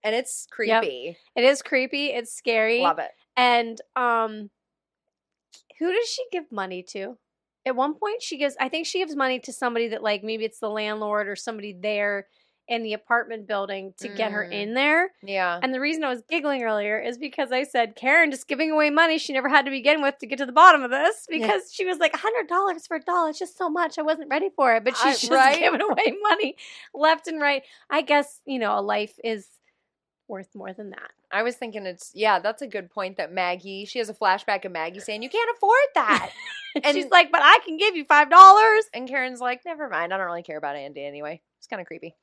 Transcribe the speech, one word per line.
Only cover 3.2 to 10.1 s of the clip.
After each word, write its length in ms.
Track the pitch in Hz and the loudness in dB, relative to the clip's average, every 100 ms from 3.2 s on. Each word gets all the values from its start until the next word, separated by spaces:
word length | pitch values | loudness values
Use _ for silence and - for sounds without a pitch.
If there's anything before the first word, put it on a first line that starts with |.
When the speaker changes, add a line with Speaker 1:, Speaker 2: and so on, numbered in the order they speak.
| _ - | _ 0
Speaker 2:
And, 420 | 247 240 233 226 - - | 4 4 0 -8 -10 -4
um, 540 | 247 233 220 214 208 _ _ _ _ _ _ _ _ _ _ - _ _ | 0 0 -2 -6 -16 _ _ _ _ _ _ _ _ _ _ -20 _ _
who 120 | 330 | -4
does 160 | 381 466 | -2 -4
she 160 | - 508 | -8 -8
give 200 | 359 302 | -8 -8
money 320 | 214 190 185 180 | -10 -8 -10 -12
to? 260 | 208 196 247 _ _ _ _ - | -12 -12 -14 _ _ _ _ -6
At 100 | 254 | -2
one 200 | 277 302 | -2 -2
point, 260 | 415 453 | -6 -6
she 160 | - 294 | -8 -4
gives, 180 | 285 269 | -4 -2
I 100 | 262 | -6
think 160 | 320 330 | -4 -6
she 140 | 359 | -6
gives 160 | 359 285 | -6 -2
money 240 | 262 254 | -2 -2
to 120 | 247 | -8
somebody 340 | 240 247 233 233 | -6 -4 -2 -4
that, 140 | 214 | -4
like, 200 | 214 | -2